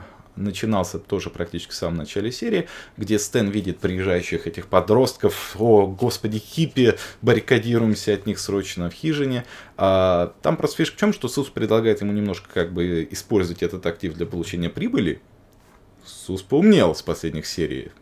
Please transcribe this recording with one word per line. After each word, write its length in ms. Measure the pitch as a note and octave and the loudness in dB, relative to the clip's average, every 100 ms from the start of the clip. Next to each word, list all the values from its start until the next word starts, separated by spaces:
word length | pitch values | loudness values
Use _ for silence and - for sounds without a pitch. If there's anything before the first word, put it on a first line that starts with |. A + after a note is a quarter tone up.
| - - - - | -20 -20 -16 -8
начинался 600 | G2+ F#2+ A2 G2+ F2+ E2 | -6 -4 0 0 0 -6
тоже 300 | - G2 F#2 | -4 -4 -4
практически 440 | - - - - | -6 -6 -8 -10
в 20 | |
самом 240 | - E2+ E2 | -6 -4 -4
начале 340 | - G2+ A2+ | -6 -6 -6
серии, 340 | - A#3 G3 - - - - | -4 -2 0 -2 -10 -16 -10
где 220 | G2+ G#3 | -2 0
Стэн 320 | - B2 G2+ | 0 0 0
видит 280 | G#2 F2+ - | -2 -4 -2
приезжающих 680 | F#2 F#2 F#2+ F2 - E2+ E2+ | -2 -2 0 0 -2 -6 -6
этих 220 | E2+ - | -10 0
подростков. 840 | F#2 F2 A#2 C3 - - - - F#2+ | 2 4 4 4 2 -2 -2 -8 0
«О, 280 | A2+ G#2 G2 | 6 6 6
господи, 520 | F#2+ A#2+ - G#2+ G#2+ | 0 -2 -2 -4 -4
хиппи, 560 | - - D#3+ C3+ A#2+ - - - | -4 -2 0 4 4 2 -4 -2
баррикадируемся 960 | A2+ G#2+ - A#2 A#2 A#2 A2+ G#2 - | 2 2 4 2 2 2 2 2 0
от 120 | G2 G#2+ | -2 -2
них 120 | F#2 | -6
срочно 520 | - G2 F#2 F2+ F2 | -4 -4 -4 -6 -6
в 40 | |
хижине». 500 | - D#3 D3 C3+ B2 - - - - | -4 -4 -2 -2 -4 -8 -16 -16 0
А, 560 | F#2+ F#2+ F#2 F2 F2 - | 2 4 4 2 0 -2
там 140 | - D#3+ | -2 0
просто 220 | D3 - | -2 -2
фишка 180 | D#3 - | -4 0
в 40 | |
чём, 120 | G#3 | 0
что 160 | - A#2+ | 0 -2
Сус 200 | C#3+ C3 | -4 -4
предлагает 520 | - G#2+ A2+ A2+ G2+ | -2 2 4 4 2
ему 120 | G2+ | 0
немножко 360 | G#2 G#2 F2+ - | -2 -2 -4 -4
как 200 | F#2 F2 | -2 -2
бы 340 | F2 F2 E2 D#2 | -2 0 0 -4
использовать 520 | - - G2+ F2 E2+ | -8 0 0 0 -2
этот 220 | F2 F#2 F2 | -6 -4 -6
актив 280 | - F#2 | -4 -6
для 120 | E2 E2+ | -6 -6
получения 440 | F2 E2 F2 E2+ | -6 -6 -4 -4
прибыли. 500 | - A#3 C4 E2+ - _ _ _ _ _ _ _ _ - | -4 -2 -2 -2 -4 _ _ _ _ _ _ _ _ -20
Сус 340 | - - F#2 | -14 -10 -10
поумнел 540 | - C#3+ G#3+ F3+ F2 | 0 4 6 6 6
с 80 | D2+ | 2
последних 420 | - D#2+ D#2+ D#2 | -4 -6 -6 -6
серий, 460 | - - D2+ C2 - - | -6 -4 -4 -6 -12 -18